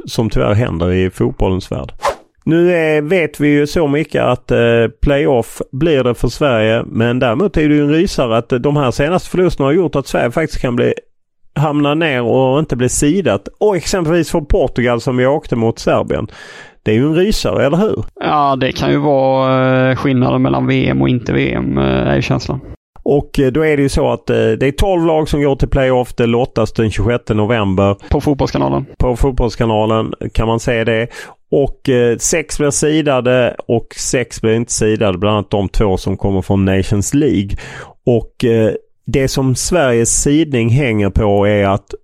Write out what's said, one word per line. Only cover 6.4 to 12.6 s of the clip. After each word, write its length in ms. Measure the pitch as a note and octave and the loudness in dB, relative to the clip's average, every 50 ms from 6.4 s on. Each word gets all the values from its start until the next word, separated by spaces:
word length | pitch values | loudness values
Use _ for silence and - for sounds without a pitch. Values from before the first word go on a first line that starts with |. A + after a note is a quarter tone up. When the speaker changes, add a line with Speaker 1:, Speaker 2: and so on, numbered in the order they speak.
| D#3 C#3 A#2+ A2 G#2+ A2 A2+ A#2 - | 0 0 2 2 2 2 0 0 -2
Speaker 1:
men 320 | - - G#2+ A2+ A#2+ B2 B2+ | -4 -2 0 0 0 0 0
däremot 380 | C3 B2 A2 C#3 G3+ F#3+ - | 0 0 0 0 -2 -2 0
är 120 | D#3+ D3+ D3 | 0 2 2
det 60 | D3 | 2
ju 60 | D3 | 2
en 100 | D3 C#3+ D3+ | 2 2 2
rysare 440 | D#3+ F#3 G3 - - C3+ A#2 A2 | 2 0 0 0 -2 -2 0 0
att, 160 | A#2 B2 - C3 | 0 0 0 -2
eh, 60 | A#2+ | 0
de 180 | A#2 C#3+ C#3+ | 0 0 0
här 140 | D3+ C#3 A#2+ | 2 0 0
senaste 400 | - - C#3+ D3+ F#3 F3 - - | 0 0 -2 0 0 -2 -4 -2
förlusterna 380 | - F3 F#3 E3+ - - C#3 C3+ | -2 0 0 0 0 0 0 2
har 40 | D3+ | 2
gjort 240 | F#3+ F3+ D3+ - | 2 0 0 -2
att 100 | C#3+ C3 | -4 -4
Sverige 240 | - - E3+ C3+ B2 | -2 -2 -2 -2 0
faktiskt 300 | - E3+ D#3+ - - - - | -2 -2 -4 -2 -4 -4 -4
kan 140 | B2+ A#2+ | -2 -2
bli, 180 | A#2+ B2 B2 - - - _ _ _ _ _ _ _ _ - - | 0 0 0 -2 -4 -8 _ _ _ _ _ _ _ _ -10 -4
hamna 400 | C#3+ D3+ D#3 C#3+ D3 D3 C#3+ D3 | -2 -2 0 0 0 0 0 0
ner 280 | D#3+ E3+ D#3 C3 B2 A#2+ | 0 0 -2 -2 -2 0
och 360 | A2+ A2 C3 C3 B2+ C3 | 0 2 2 2 2 2
inte 180 | D3 | 0